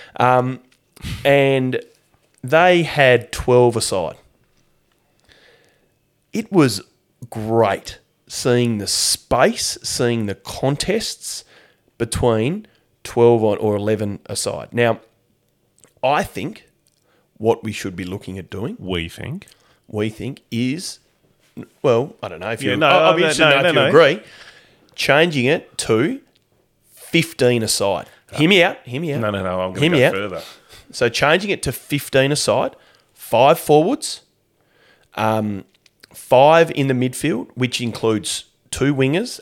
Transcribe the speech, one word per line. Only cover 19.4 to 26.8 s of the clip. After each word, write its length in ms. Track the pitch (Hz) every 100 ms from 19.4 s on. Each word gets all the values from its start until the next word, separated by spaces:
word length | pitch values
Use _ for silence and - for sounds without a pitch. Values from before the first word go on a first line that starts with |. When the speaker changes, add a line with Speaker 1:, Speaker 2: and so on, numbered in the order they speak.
| - _ _ _ _
Speaker 1:
we 220 | 107 110
think 320 | 110 104 165 _
is, 500 | 113 127 156 190 - _ _ _ _ _ - - _
well, 340 | 147 117 143 -
I 60 | 107
don't 120 | 85
know 100 | 95
if 120 | 117
Speaker 2:
Yeah, 100 | 131
Speaker 1:
you, 40 | 127
Speaker 2:
no, 80 | 151
Speaker 1:
I, 220 | - 160
I'd 60 | 165
be 60 |
Speaker 2:
no, 60 | 160
Speaker 1:
interested 160 | 147
to 60 | 160
Speaker 2:
no, 120 | 139
Speaker 1:
know 60 | 175
if 60 |
Speaker 2:
no, 120 | 151 139
Speaker 1:
you 60 |
Speaker 2:
no. 60 | 156
Speaker 1:
agree, 240 | 151 185 - - - - _ _ _
changing 500 | - - 139 175 147 123
it 300 | 156 - -
to 420 | - 110 151 269 - _ _ _ _ _